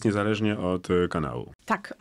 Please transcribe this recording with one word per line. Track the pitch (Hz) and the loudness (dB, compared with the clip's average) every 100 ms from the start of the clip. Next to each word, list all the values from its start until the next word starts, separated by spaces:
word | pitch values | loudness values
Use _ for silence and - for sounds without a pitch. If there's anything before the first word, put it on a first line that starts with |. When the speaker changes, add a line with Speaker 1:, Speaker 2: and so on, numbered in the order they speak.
| 117 | 2
Speaker 1:
niezależnie | 101 104 104 107 104 | 2 2 2 0 0
od, | 90 92 - | 0 -2 2
e, | 90 87 | 2 2
kanału. | - 73 60 52 - - | 0 -2 -4 -10 -12 -4
Speaker 2:
Tak, | 214 - - | -4 -4 -6